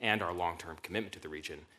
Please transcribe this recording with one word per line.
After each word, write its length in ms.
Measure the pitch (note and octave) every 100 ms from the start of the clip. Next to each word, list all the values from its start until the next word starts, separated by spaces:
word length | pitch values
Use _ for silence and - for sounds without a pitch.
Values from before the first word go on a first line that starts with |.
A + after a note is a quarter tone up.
and 220 | A2+ G#2+
our 100 | F2+
long-term 460 | F2 F2 E2+ E2+ D#2
commitment 300 | - G#2 G2
to 80 | F#2
the 80 | D#2+
region 320 | D2+ D2+ D2 D2